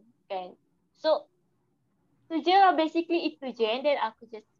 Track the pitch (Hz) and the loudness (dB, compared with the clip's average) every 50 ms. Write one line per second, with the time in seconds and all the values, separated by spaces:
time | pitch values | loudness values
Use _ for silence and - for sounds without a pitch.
0 | 208 233 _ _ _ - 202 185 185 180 - _ _ _ _ _ _ _ _ _ | _ _ _ _ _ -10 -10 -10 -10 -12 -16 _ _ _ _ _ _ _ _ _
1 | - 311 302 - - - _ _ _ _ _ _ _ _ _ _ _ _ _ _ | 0 0 0 0 -2 -8 _ _ _ _ _ _ _ _ _ _ _ _ _ _
2 | _ _ _ _ _ - 330 311 - 339 370 403 392 370 311 285 320 311 - 339 | _ _ _ _ _ -8 -6 -2 0 4 4 6 6 6 4 2 0 0 -2 -4
3 | 339 - 339 339 - 311 - - 277 254 226 233 226 214 226 262 277 294 285 - | -2 -2 -2 -2 -2 -4 -8 -8 -10 -12 -4 -2 -2 -2 -2 -2 -2 -2 0 0
4 | 220 220 226 _ 233 220 226 214 - _ _ | -2 -6 -8 _ -20 -20 -20 -20 -20 _ _